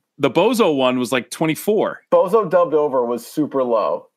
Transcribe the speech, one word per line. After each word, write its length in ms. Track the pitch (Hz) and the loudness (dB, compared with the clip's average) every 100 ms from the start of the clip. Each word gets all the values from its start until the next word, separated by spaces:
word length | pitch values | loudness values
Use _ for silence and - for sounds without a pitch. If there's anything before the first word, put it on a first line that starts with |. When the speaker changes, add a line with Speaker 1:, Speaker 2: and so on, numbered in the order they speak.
| _ - | _ -4
Speaker 1:
the 120 | 139 | -2
Bozo 440 | 139 208 233 196 143 | 2 0 2 2 2
one 240 | 127 127 | 2 0
was, 120 | 120 | 0
like, 180 | 127 120 | -2 -4
twenty-four. 720 | - 160 151 - 214 107 - - | -4 -2 -2 -2 0 0 -4 0
Speaker 2:
Bozo 380 | 170 185 226 190 | 2 4 0 2
dubbed 240 | 180 170 | 2 2
over 320 | 151 147 127 120 | 0 0 0 -2
was 200 | 120 - | -4 -8
super 380 | - 143 139 | -4 -4 -2
low. 440 | 123 110 80 82 - | 0 0 0 -4 -8